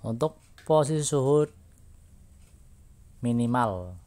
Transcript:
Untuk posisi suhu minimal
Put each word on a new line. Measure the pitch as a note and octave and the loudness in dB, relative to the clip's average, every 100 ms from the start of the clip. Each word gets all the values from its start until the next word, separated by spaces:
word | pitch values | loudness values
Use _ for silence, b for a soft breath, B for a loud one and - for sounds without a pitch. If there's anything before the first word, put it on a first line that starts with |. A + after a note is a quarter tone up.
Untuk | A2 A#2 D#3 - - - - | -8 -4 -4 -6 -20 -20 2
posisi | D#3 C#3+ D#3 D3 | 2 2 -2 0
suhu | D3 C3+ D3 D3+ - - - - - - - - - - - - - - - - - | 0 2 2 2 -6 -20 -20 -20 -20 -20 -20 -20 -20 -20 -20 -20 -20 -20 -20 -20 -6
minimal | A#2+ A#2 A#2 B2 A#2 F#2 F2+ F2+ | -2 0 0 0 0 -2 -10 -16